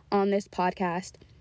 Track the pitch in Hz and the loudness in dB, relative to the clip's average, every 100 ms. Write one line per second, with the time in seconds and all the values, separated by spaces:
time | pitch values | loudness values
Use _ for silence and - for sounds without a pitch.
0 | - 202 196 202 - - 180 - 185 175 | -2 2 2 0 -2 -2 0 0 -2 -2
1 | - - - - | -6 -14 -20 -20